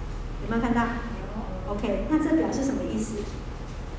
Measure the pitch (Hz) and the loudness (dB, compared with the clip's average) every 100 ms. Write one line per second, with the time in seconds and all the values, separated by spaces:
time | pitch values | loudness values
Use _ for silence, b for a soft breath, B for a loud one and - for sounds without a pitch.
0 | - - - - - 233 233 233 233 247 | -6 -6 -6 -4 0 2 4 4 2 0
1 | - - - 220 - 185 - 202 226 190 | -4 -4 -4 -6 -4 -4 -2 0 0 0
2 | 208 311 311 320 - - 269 - 226 220 | 4 4 6 4 4 2 2 0 0 0
3 | 220 214 - - - - - - - | 0 -2 -4 -6 -6 -8 -8 -8 -6